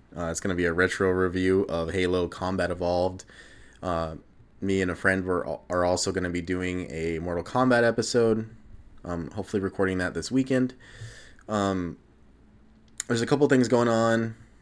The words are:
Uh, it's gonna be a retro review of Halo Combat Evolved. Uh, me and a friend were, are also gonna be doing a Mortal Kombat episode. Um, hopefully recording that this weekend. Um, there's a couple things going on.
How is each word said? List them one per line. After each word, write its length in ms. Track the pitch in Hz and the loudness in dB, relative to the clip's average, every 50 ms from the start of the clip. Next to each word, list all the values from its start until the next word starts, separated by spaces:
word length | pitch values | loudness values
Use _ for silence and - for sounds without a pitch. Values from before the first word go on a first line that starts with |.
| - - - | -20 -14 -10
Uh, 100 | 78 87 | -6 -4
it's 140 | 82 85 - | -4 -4 -4
gonna 140 | - 101 90 | -2 -2 0
be 120 | 87 87 | 0 0
a 80 | 85 82 | 2 2
retro 360 | 87 90 90 - - 98 92 | 2 2 2 2 2 2 2
review 560 | 90 92 92 90 87 92 92 92 95 95 - - | 2 2 2 0 0 2 2 4 4 2 2 0
of 240 | 82 85 85 80 | -2 -2 -2 -2
Halo 360 | 82 95 90 90 90 90 87 85 | 0 0 0 2 2 0 0 -2
Combat 420 | - - 92 92 95 92 87 87 | -4 -4 -4 -2 -2 -2 -2 -2
Evolved. 560 | 87 87 90 87 90 87 90 92 92 92 - - - - - - - - - - - - | -2 -2 -2 0 2 2 0 0 -2 -6 -14 -18 -20 -20 -20 -20 -20 -20 -20 -20 -18 -10
Uh, 360 | - 90 87 82 82 80 80 78 - - - - - - - - | -6 -4 -2 -2 -2 -4 -8 -10 -16 -20 -20 -20 -20 -20 -12 -6
me 180 | - 98 95 95 | -2 0 0 2
and 120 | 95 92 | 0 0
a 40 | 85 | -2
friend 300 | - - 98 95 95 92 | 0 2 2 2 2 0
were, 320 | 92 90 87 - - 82 - - - | 0 -2 -2 -2 -4 -6 -8 -6 -4
are 120 | 90 90 87 | 0 2 2
also 280 | 90 90 90 - 101 | 2 2 2 0 -2
gonna 180 | 90 92 90 87 | -2 -2 -2 -2
be 140 | 87 87 82 | -4 -4 -4
doing 420 | 87 92 90 90 90 90 90 87 - | -2 -2 -2 -2 -2 -4 -4 -6 -6
a 260 | 76 80 80 82 82 80 | -6 -6 -4 -4 -4 -4
Mortal 260 | 85 90 85 87 82 | -4 -4 -4 -4 -4
Kombat 380 | - - 123 131 127 123 120 | -2 0 2 2 4 4 4
episode. 640 | 120 117 113 123 110 - - 120 117 113 110 110 110 110 - - - - - - - - - - - | 4 4 2 0 -2 0 2 4 4 4 2 2 -2 -6 -12 -20 -20 -20 -20 -20 -20 -20 -20 -14 -10
Um, 280 | - 87 85 82 - | -8 -6 -6 -6 -8
hopefully 280 | - 107 95 - - 104 95 | -8 -10 -6 -4 -4 -2 -2
recording 340 | 95 - - 98 95 92 92 | -2 0 0 0 0 0 0
that 160 | 90 90 82 | -2 -2 -4
this 160 | 85 82 - | -6 -6 -2
weekend. 460 | 120 135 131 135 135 127 127 127 - - - - - - - - - - - - - - - - | 0 0 0 2 2 2 2 0 -2 -8 -20 -20 -18 -16 -16 -16 -16 -18 -20 -20 -20 -18 -8 -4
Um, 480 | 107 104 101 98 95 92 87 85 82 - _ _ _ _ - - - - - - - - - - - - - - - - - - | -2 0 0 0 0 -2 -4 -6 -8 -12 _ _ _ _ -20 -20 -20 -20 -20 -20 -20 -20 -20 -20 -20 -20 -20 -14 -12 -10 -4 -2
there's 160 | 120 117 117 | -2 -2 0
a 20 | |
couple 220 | 117 147 135 147 135 | 0 2 4 4 4
things 200 | 143 127 123 110 | 4 4 4 4
going 200 | 127 120 120 120 | 4 4 4 4
on. 480 | 113 113 113 113 113 113 113 113 113 - - - - - | 4 4 4 4 2 2 0 -2 -6 -10 -18 -20 -20 -20